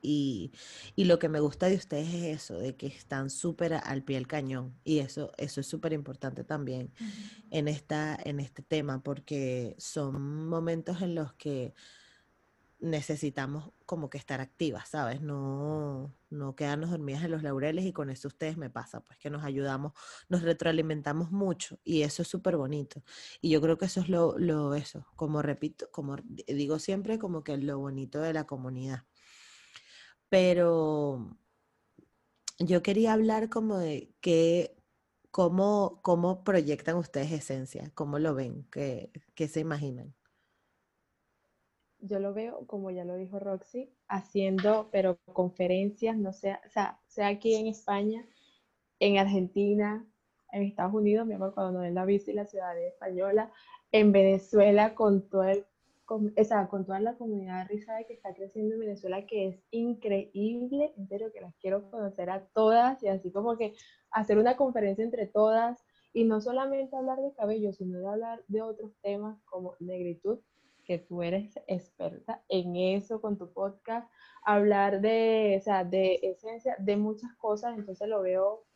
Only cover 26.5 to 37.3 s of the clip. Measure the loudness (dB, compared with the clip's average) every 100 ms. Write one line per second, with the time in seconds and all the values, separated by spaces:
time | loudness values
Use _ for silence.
26.5 | -4 -2 -2 -2 -4 -2 -4 -4 -6 -4
27.5 | -4 -4 -4 -6 -8 -8 -4 -2 -2 -4
28.5 | -8 -8 -8 -8 -8 -12 _ _ -20 -20
29.5 | -20 -20 -20 _ -20 -20 _ _ 4 6
30.5 | 6 6 4 2 2 0 -2 -8 -14 _
31.5 | _ _ _ _ _ _ _ _ _ -16
32.5 | -4 2 4 4 4 4 6 4 2 0
33.5 | -2 -2 0 -2 -4 -8 _ 2 6 6
34.5 | 4 2 -6 _ _ _ _ _ 2 2
35.5 | 4 4 4 2 -2 2 2 4 0 2
36.5 | 2 2 -2 0 -2 -2 -4 -2